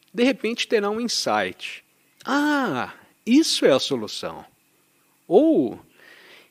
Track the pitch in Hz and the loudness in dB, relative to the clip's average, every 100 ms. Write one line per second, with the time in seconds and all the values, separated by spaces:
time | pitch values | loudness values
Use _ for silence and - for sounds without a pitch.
0 | _ 185 247 - 220 240 - 226 202 220 | _ 0 0 0 -6 -6 -2 -2 -2 -4
1 | 240 - - 107 92 - - - _ _ | -4 -4 -2 -2 -2 -8 -16 -18 _ _
2 | _ _ - 277 294 294 247 127 101 - | _ _ -4 -2 0 0 -2 -4 -6 -12
3 | _ _ - 269 320 - 196 131 - 131 | _ _ 2 2 4 2 4 2 0 -4
4 | 104 - 85 78 - _ _ _ _ _ | -6 -10 -10 -12 -18 _ _ _ _ _
5 | _ _ - 180 311 254 120 92 - _ | _ _ 2 4 6 2 0 -6 -18 _
6 | - - - - _ | -20 -20 -20 -20 _